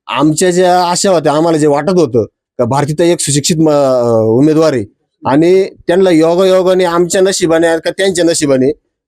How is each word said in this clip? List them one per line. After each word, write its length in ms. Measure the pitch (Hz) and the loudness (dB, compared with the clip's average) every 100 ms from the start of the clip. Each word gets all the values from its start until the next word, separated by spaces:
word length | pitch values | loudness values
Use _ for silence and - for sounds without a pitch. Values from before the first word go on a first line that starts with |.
| - | -8
आमच्या 440 | 120 151 151 185 | -2 -2 0 0
ज्या 340 | 175 180 180 | 0 2 2
आशा 260 | 175 170 202 | 0 -2 0
होत्या, 220 | 175 147 | 0 0
आम्हाला 260 | 147 165 156 | 0 0 0
जे 80 | 151 | 0
वाटत 240 | 143 147 | 0 0
होतं 360 | 180 147 117 101 _ _ - | 0 0 0 -4 _ _ -6
का 60 | |
भारतीताई 440 | 120 135 147 151 170 | -4 -2 -2 0 0
एक 120 | 175 | 0
सुशिक्षित 360 | - 143 135 160 | -2 -4 -2 0
म-, 640 | 160 147 135 127 117 113 | 0 2 0 0 0 0
उमेदवार 480 | 110 117 151 156 160 | 2 2 2 2 0
आहे 120 | 131 101 _ _ _ 113 | -2 -6 _ _ _ -2
आणि 420 | 139 165 190 196 - - | 0 2 2 0 -6 -4
त्यांना 240 | 175 190 | 0 2
योगायोगाने 760 | 160 160 175 190 185 185 185 | 2 2 2 2 2 2 0
आमच्या 360 | 180 170 175 196 | 0 0 -2 0
नशिबाने 580 | 190 185 170 165 165 165 | 0 0 0 0 0 -2
का 120 | 175 | -4
त्यांच्या 340 | 165 190 175 | -4 -2 0
नशिबाने 480 | 165 160 143 135 127 151 _ _ | 0 0 0 0 0 -4 _ _